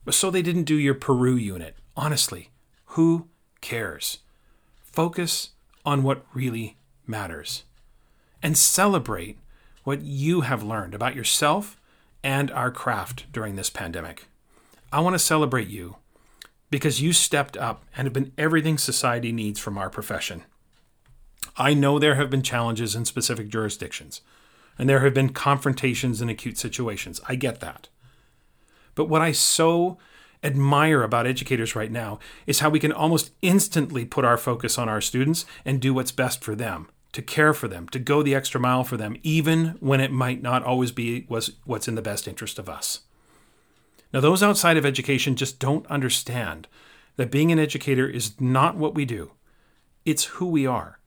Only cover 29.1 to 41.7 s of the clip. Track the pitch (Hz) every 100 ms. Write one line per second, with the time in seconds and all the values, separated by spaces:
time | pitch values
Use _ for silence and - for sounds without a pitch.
29.1 | 156 160 143 - - 165 170 175 175 _
30.1 | - - _ 156 139 139 143 156 147 110
31.1 | 117 120 127 - 123 113 110 110 117 110
32.1 | 104 - - - 131 151 156 151 156 160
33.1 | 160 - _ 185 196 - 165 139 131 120
34.1 | - 123 120 - 120 117 - 113 110 -
35.1 | 123 139 165 - - 131 135 135 131 127
36.1 | - 127 - - 107 117 85 80 _ _
37.1 | - - - 151 151 113 92 85 131 123
38.1 | 147 143 135 135 127 123 127 127 117 107
39.1 | - 156 160 156 160 165 165 135 135 131
40.1 | 135 123 127 120 127 123 127 127 123 117
41.1 | 120 - 113 - - -